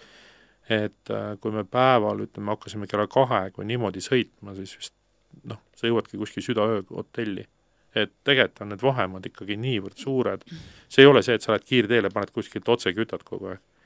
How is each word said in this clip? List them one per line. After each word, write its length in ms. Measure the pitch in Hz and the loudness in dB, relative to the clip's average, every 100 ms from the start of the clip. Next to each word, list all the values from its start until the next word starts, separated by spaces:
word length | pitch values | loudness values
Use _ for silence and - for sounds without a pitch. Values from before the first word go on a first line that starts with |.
| - - - _ _ _ - | -20 -20 -20 _ _ _ -2
Et, 420 | 110 104 _ - | -2 -2 _ -8
äh, 260 | 107 104 101 | -8 -6 -8
kui 100 | 113 | -6
me 120 | 107 | -6
päeval, 560 | 98 123 131 123 104 104 - | -2 2 4 4 2 -2 -8
ütleme, 220 | - 101 | -8 -8
hakkasime 340 | 107 - 107 101 | -8 -8 -12 -6
kella 200 | 104 104 | -2 0
kahe, 440 | 135 131 113 95 | 2 2 0 -4
kui 120 | - | -8
niimoodi 360 | 101 120 107 95 | -6 -4 -4 -6
sõitma, 540 | - 127 - _ 101 | -2 0 -2 _ -16
siis 220 | 98 95 - | -14 -14 -14
vist, 160 | - _ _ _ _ - | -18 _ _ _ _ -20
noh, 140 | 120 107 _ | -16 -16 _
sa 120 | _ 117 | _ -2
jõuadki 320 | 117 - 101 | -2 -4 -8
kuskil 240 | 104 - | -10 -8
südaöö 380 | 110 110 107 107 95 | -6 0 0 -2 -6
hotelli. 560 | - - - 110 95 - _ _ _ _ | -12 -12 -8 -6 -6 -10 _ _ _ _
Et 180 | 110 104 _ | -4 -4 _
tegelikult 360 | - 135 107 - | 0 2 2 -2
on 80 | 104 | -12
need 140 | 101 | -2
vahemaad 440 | 131 127 95 95 95 | -2 0 -4 -6 -16
ikkagi 300 | - 101 104 | -14 -10 -8
niivõrd 400 | 123 110 98 - | -4 -4 -6 -10
suured. 480 | 135 131 107 98 - 160 - - - | -4 -2 -2 -4 -12 -20 -20 -20 0
See 140 | - | 10
ei 40 | 139 | 10
ole 160 | 131 | 10
see, 120 | 113 | 4
et 80 | 110 | 0
sa 100 | - | 2
lähed 120 | 104 | -2
kiirteele, 460 | - 127 104 117 98 | 0 0 2 2 0
paned 180 | 104 98 | -2 -6
kuskilt 360 | - - 107 - | -6 -8 -6 0
otse, 240 | 117 - | 0 0
kütad 320 | 92 113 87 | -4 -4 -8
kogu 220 | - 95 95 | -10 -12 -10
aeg. 100 | 92 _ _ | -14 _ _